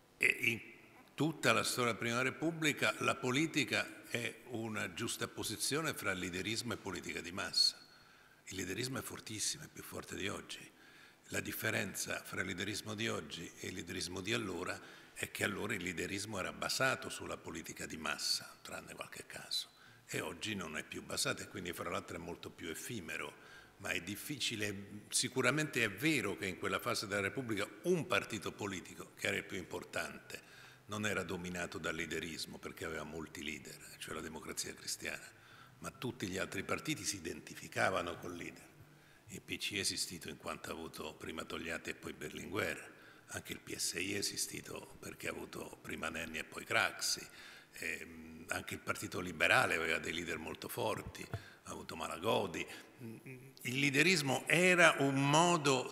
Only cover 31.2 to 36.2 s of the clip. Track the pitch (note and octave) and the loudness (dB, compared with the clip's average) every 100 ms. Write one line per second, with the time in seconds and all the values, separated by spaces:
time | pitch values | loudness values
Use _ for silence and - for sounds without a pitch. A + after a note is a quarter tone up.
31.2 | F2+ F#2 F2 F2 E2+ F#2+ E2 E2 E2 D#2+ | 0 -2 -2 -2 -4 -2 -2 -2 -2 -2
32.2 | E2 D2+ - - - - F2 D#2+ D2+ D#2 | -4 -4 -6 -8 -10 -8 -6 -4 -4 -6
33.2 | D2+ - D2+ D2+ C2+ - - - - D#2 | -8 -6 -6 -6 -8 -14 -14 -12 -8 -6
34.2 | D#2+ D#2 E2+ - - - - - E2 D#2 | -6 -8 -6 -6 -6 -6 -6 -4 -4 -6
35.2 | - - - - - - E2+ - B2+ - | -8 -18 -20 -20 -20 -12 -10 -6 -4 -2